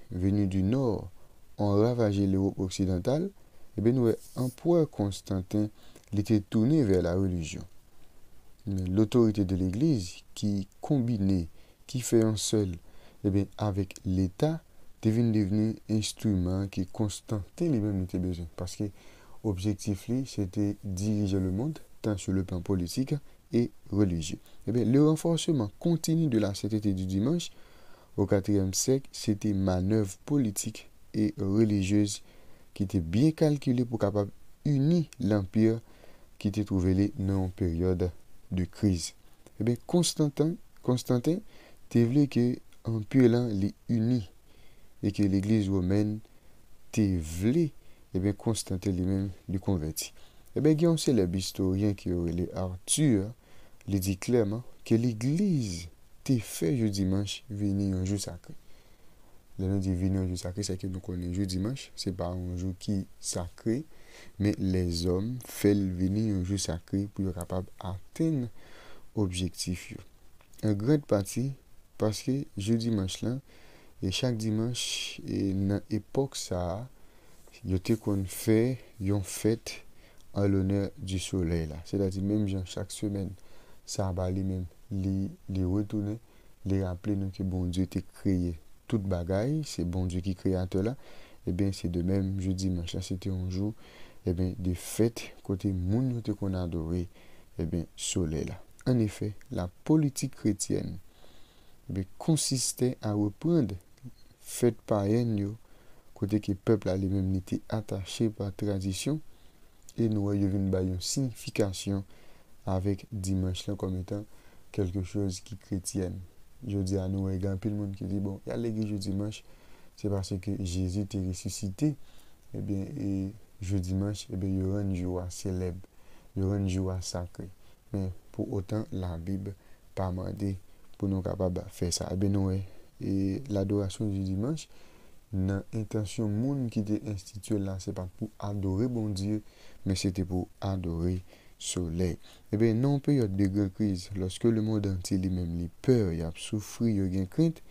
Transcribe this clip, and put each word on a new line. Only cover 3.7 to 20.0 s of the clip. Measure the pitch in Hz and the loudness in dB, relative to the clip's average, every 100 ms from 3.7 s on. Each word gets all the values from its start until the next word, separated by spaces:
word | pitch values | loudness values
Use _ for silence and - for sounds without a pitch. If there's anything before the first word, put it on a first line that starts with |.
| - | 2
eh | |
bien, | 107 | 4
nous, | 131 117 - - | 6 4 2 -2
empereur | - 127 - 165 170 151 | -4 -4 -2 2 4 4
Constantin, | - 101 95 - 95 92 104 107 - - - - | 0 -2 -2 -4 -4 0 0 0 -4 -20 -20 -6
il | 101 | -2
était | 101 110 | 2 2
tourné | 98 113 113 160 | 4 2 4 6
vers | 117 92 | 6 4
la | 85 | 4
religion. | 90 95 90 78 - - - - - - - - - - - - | 2 2 0 -4 -8 -12 -16 -20 -20 -18 -18 -20 -20 -20 -12 -4
Mais | 95 90 | -2 0
l'autorité | 95 107 123 113 101 | 4 6 6 6 6
de | 95 | 2
l'Église, | 92 92 95 160 131 90 - - | 2 2 2 2 2 0 -10 -16
qui | - 104 101 98 - | -4 0 0 -4 -10
combinait, | - 147 117 113 95 95 82 - - - - | 0 0 2 2 4 2 0 -8 -20 -20 -8
qui | 131 | -6
fait | 113 117 | 4 4
un | 110 107 | 6 2
seul, | - 110 98 85 - - - - | 0 2 0 -2 -10 -18 -20 -2
eh | 104 | 2
bien, | 98 95 - | 2 0 -2
avec | 107 95 95 - | -2 0 -2 -4
l'État, | - 92 95 - 151 160 - - - - | -2 2 2 2 0 0 -8 -20 -18 -2
devine | 110 110 120 | 2 4 4
devenu | 107 98 104 110 - - | 4 2 2 2 0 -2
instrument | 107 104 - 110 95 90 92 98 | 0 0 -2 0 2 2 0 -2
que | - 92 | -2 -4
Constantin | - 104 - - 110 92 - 175 | -2 -4 -4 -6 -6 -6 -2 0
lui-même | 123 104 98 | 2 2 0
était | 90 92 | -2 -2
besoin. | 90 85 82 - | -2 -2 -6 -8
Parce | 90 - | -8 -4
que | 104 - - - - - | -6 -6 -20 -20 -18 -6
objectif, | 113 95 101 98 - 98 | -4 0 0 0 -2 -4